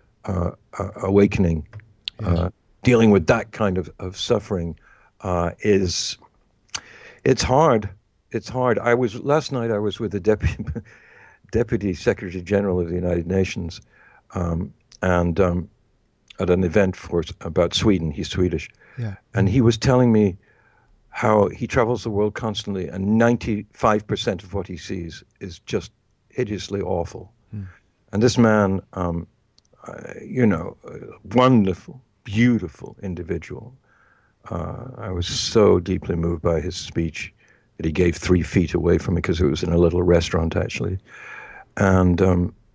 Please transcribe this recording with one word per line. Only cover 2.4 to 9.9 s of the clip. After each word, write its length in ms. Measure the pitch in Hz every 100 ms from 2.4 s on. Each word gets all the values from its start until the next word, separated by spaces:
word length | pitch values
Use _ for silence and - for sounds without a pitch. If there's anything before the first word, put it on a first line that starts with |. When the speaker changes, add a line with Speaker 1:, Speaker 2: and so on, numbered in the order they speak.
| 87 - _ _
Speaker 1:
dealing 260 | 127 120 113
with 160 | 98 80
that 260 | 117 -
kind 240 | - 104 92
of, 120 | 87 -
of 180 | 92 -
suffering, 600 | - 113 104 95 85 80 _ _ _ _
uh, 280 | 95 87 85 -
is, 560 | 107 98 90 - - - - _ _ _ _ - - - - -
it's 180 | 131 127
hard. 460 | - 131 160 113 104 - _ _ _
It's 180 | 117 -
hard. 300 | 127 127 117
I 160 | 120
was, 220 | 120 123 110
last 320 | 139 151 143
night 180 | 135 117
I 80 | 107
was 200 | 107